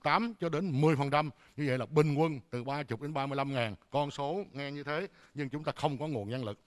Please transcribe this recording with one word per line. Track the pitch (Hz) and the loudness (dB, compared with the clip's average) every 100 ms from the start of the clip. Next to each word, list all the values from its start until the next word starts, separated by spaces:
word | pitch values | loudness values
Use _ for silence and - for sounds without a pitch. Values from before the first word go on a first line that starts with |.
tám | 147 165 233 220 | 2 2 2 -2
cho | 170 | -2
đến | 160 185 135 | 0 0 4
mười | 151 143 | 6 4
phần | 143 | 4
trăm. | 147 151 - - - | 2 0 -4 -14 -4
Như | 147 | -2
vậy | 127 | 0
là | 113 | 2
bình | 151 151 | 4 4
quân | 139 165 143 - | 4 2 0 -6
từ | 123 | -6
ba | 120 143 | -4 -4
chục | 139 113 | -4 -6
đến | 143 | -4
ba | 156 139 | -2 -2
mươi | 139 | 0
lăm | 139 | 0
ngàn. | 135 117 98 _ | 2 0 -2 _
Con | 139 143 | 0 0
số | - 143 185 - | -2 -2 -2 -6
nghe | 139 139 | -8 -8
như | 143 | -6
thế, | 143 151 196 - - | -4 -4 -4 -10 -12
nhưng | 139 139 | -6 -4
chúng | 151 | -4
ta | 151 - | -4 -2
không | 151 135 | -2 -2
có | 156 | -4
nguồn | 131 101 | -4 -4
nhân | 127 | -4
lực. | 113 104 | -4 -8